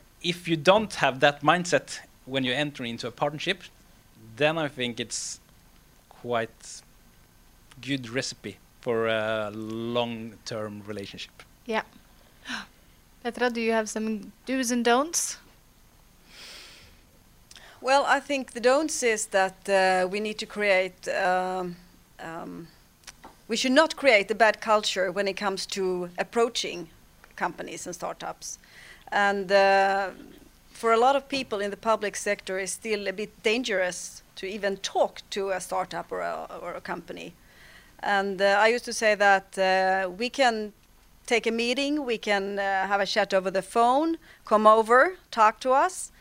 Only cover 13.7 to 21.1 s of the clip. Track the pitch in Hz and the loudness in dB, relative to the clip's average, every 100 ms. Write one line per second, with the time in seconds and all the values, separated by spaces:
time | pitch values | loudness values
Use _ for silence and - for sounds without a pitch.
13.7 | 226 220 220 220 214 196 - - 262 233 | 0 -2 -4 -4 -6 -10 -14 -6 -2 0
14.7 | 240 240 240 320 339 - - - _ _ | 0 4 2 2 -2 -4 -8 -16 _ _
15.7 | _ _ _ _ _ - - - - - | _ _ _ _ _ -20 -20 -20 -20 -20
16.7 | - - - _ _ _ _ - - - | -20 -20 -20 _ _ _ _ -20 -20 -20
17.7 | - 247 277 - 269 - 277 254 240 240 | -6 2 4 4 2 0 -4 -4 0 4
18.7 | 269 311 - 240 220 - 196 190 185 - | 4 2 -2 0 0 0 0 0 -2 0
19.7 | 196 190 185 185 208 214 214 226 208 208 | 4 4 4 0 -2 -4 -6 -8 -2 2
20.7 | 185 185 - - | 2 2 -4 -6